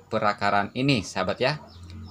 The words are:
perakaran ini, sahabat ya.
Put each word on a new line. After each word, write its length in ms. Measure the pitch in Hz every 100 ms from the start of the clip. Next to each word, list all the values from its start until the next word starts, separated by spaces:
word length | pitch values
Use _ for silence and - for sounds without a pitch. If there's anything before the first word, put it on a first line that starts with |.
| -
perakaran 640 | 110 107 - 101 101 101
ini, 320 | 120 135 120
sahabat 340 | 90 95 92 95
ya. 180 | 127 151 - - - - -